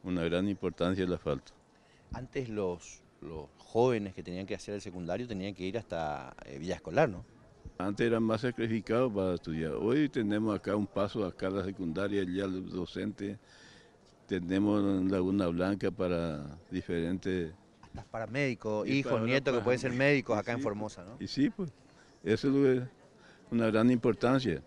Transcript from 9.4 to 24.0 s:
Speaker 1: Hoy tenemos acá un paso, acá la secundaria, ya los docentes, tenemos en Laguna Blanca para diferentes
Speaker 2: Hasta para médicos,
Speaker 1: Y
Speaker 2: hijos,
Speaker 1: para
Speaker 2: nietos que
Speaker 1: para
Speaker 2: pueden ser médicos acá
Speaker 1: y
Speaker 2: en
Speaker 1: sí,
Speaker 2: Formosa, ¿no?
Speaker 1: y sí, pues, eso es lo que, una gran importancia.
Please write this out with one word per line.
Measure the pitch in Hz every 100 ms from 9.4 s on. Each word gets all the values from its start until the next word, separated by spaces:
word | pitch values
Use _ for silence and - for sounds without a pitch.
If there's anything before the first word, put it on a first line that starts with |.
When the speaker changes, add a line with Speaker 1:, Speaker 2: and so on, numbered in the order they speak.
| - 78 80
Speaker 1:
Hoy | - 104 139 147
tenemos | 131 107 104 110 98
acá | - 104
un | 101
paso, | 98 101 117 92
acá | - 95
la | 98 92
secundaria, | 98 87 80 101 101
ya | 92 92 98
los | 92 92
docentes, | 92 95 87 101 - 101 101 - - - - - - - - -
tenemos | 95 87 95 104 104
en | 101 95 92
Laguna | 95 92 101 87
Blanca | 85 90 98 98
para | 87 92 85 85 73 73 82 -
diferentes | 92 - 85 82 92 98 92 80 - - -
Speaker 2:
Hasta | - -
para | - 113 110
médicos, | 127 139 113 110 107 104
Speaker 1:
Y | 135
Speaker 2:
hijos, | 127
Speaker 1:
para | 120 113
Speaker 2:
nietos | 135 139
que | 123
Speaker 1:
para | 110
Speaker 2:
pueden | 123
ser | 131
médicos | 123 139 143 117 107
acá | 101
Speaker 1:
y |
Speaker 2:
en | 120
Speaker 1:
sí, |
Speaker 2:
Formosa, | 135 104 107 -
¿no? | 90 127
Speaker 1:
y | 95
sí, | - 143
pues, | - 175 - - - - -
eso | 85 110 139
es |
lo | 139
que, | 139 123 123 - - - - - -
una | 117 113
gran | 110 120
importancia. | 123